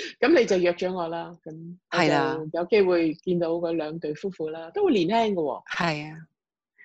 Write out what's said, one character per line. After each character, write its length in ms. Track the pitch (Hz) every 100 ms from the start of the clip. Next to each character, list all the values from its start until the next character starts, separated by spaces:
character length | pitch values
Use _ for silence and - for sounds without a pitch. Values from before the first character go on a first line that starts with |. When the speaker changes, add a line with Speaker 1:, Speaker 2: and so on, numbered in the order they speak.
Speaker 1:
<laughs> 160 | 370 -
噉 180 | 247 330
你 60 | 226
就 100 | 185
約 160 | 175
咗 180 | 175 185
我 140 | 185 165
啦， 280 | 170 170 170
噉 320 | 160 160 170 180 _
我 80 | 180
就 40 |
Speaker 2:
係 40 | 156
啦。 280 | 147 135 156 156
Speaker 1:
有 100 | 165 175
機 140 | 214
會 340 | 185 175 160
見 240 | 151 185 175
到 100 | 165
嗰 220 | 170 170
兩 260 | 165 156 165
對 160 | 151
夫 160 | 151 196
婦 180 | 185 156
啦， 200 | 160 165
都 140 | 415
好 40 | 392
年 160 | 220 165
輕 260 | 226 220
㗎 0 |
喎。 420 | 180 147 104 - -
Speaker 2:
係 360 | 170 151 151
啊， 20 | 160 160 _ _ _ _ _